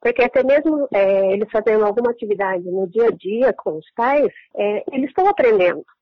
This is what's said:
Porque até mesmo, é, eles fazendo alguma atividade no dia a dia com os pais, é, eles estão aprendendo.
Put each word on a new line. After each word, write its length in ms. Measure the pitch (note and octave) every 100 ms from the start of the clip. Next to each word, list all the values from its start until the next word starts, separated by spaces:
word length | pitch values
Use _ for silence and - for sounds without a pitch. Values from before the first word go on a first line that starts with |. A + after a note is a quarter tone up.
Porque 220 | A3+ A#3+
até 200 | A#3+ B3+
mesmo, 460 | C4 C#4+ D#4 D4+ C#4+
é, 420 | G3+ G3 G3 F#3+
eles 160 | G3+ G#3+
fazendo 340 | A3 G#3+ G#3+
alguma 260 | G#3 G#3+ A#3+
atividade 540 | A#3 G#3+ F#3+ G3 F#3
no 240 | F3+ F#3 F#3+
dia 200 | A3 A#3
a 20 |
dia 420 | - F#3 A3+ B3+
com 240 | F#3+ - D#3
os 100 | -
pais, 380 | - A#3+ D4 A#3+ - _ -
é, 260 | G3+ G#3 -
eles 180 | C4+ C#4
estão 160 | - F#4+
aprendendo. 580 | G4+ B3+ G#3 F3 D3+ - _